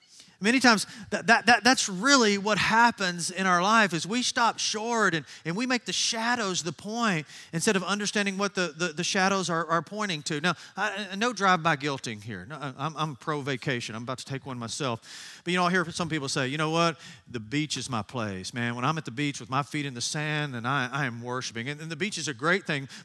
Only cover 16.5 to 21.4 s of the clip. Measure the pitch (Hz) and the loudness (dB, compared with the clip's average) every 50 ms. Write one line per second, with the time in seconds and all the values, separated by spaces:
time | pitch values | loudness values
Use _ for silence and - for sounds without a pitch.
16.5 | 135 156 156 156 160 165 170 170 156 - - - - - _ - - 123 107 107 | 0 -2 0 0 4 4 4 4 2 -2 -10 -20 -20 -20 _ -10 -10 -10 -8 -4
17.5 | 123 147 156 147 - 135 120 - 131 110 101 - - 127 110 104 98 92 92 - | -2 -2 -2 -2 -2 -6 -4 -4 -4 -4 -4 -4 -6 -6 -4 -4 -4 -6 -8 -8
18.5 | - 123 117 120 120 120 123 139 160 160 147 - 117 120 147 143 135 - 127 95 | -6 -4 -4 -4 -2 -2 0 0 0 -2 -4 -8 -6 -4 -4 -4 -4 -6 -8 -4
19.5 | 131 139 143 - - 151 143 143 127 120 117 - - 156 151 156 151 151 147 143 | -2 -2 -2 -2 -4 -6 -6 -6 -6 -6 -6 -4 -4 -4 -4 -2 -2 -2 -4 -4
20.5 | 131 120 113 123 139 143 123 123 123 139 147 127 117 117 117 123 123 127 | -6 -4 -2 -2 0 0 -2 -2 -2 -2 -2 -2 -4 -6 -8 -6 -6 -6